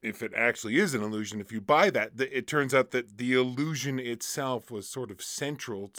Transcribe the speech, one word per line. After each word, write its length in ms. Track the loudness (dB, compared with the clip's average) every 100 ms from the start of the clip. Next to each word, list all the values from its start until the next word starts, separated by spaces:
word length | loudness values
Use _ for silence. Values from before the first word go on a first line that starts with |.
if 220 | -8 -6
it 100 | -4 2
actually 440 | 2 2 0 2
is 160 | 2 0
an 80 |
illusion, 360 | -2 -4 -4 -6
if 120 | -6
you 100 | -8
buy 300 | 4 6 6
that, 260 | 4 -2 -2
th-, 140 | -2
it 140 | -2 0
turns 260 | 0 4
out 160 | 4 4
that 300 | 0 -4 -6
the 140 | 2
illusion 680 | 4 4 0 -2 -2 -2 -2
itself 720 | -4 -6 -4 -4 -2 -2 -4
was 180 | -10 -8
sort 220 | -8 -8
of 100 | -10
central 640 | -8 -4 -4 -4 -6 -8 -8